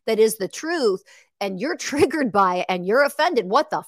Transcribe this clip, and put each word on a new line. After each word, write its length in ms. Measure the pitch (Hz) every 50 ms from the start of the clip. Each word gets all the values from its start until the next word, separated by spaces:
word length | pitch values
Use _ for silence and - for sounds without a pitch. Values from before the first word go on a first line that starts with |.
| -
that 120 | 233 226 208
is 180 | 220 220 214
the 120 | - 190 180
truth 540 | - - 302 320 349 330 254 208 185 190 _ _ - - _ _ _ -
and 200 | 202 196 190 180
you're 160 | 226 320 359
<laughs> 20 | 254
triggered 540 | - - 269 294 359 277 - 311 269 208
by 240 | 180 202 196 180 180
it 100 | 180 - -
and 160 | 185 180 175
you're 180 | 185 220 277 285
offended, 440 | 285 - - 311 359 330 233 180 185
what 220 | 214 285 302 -
the 120 | 180 156 -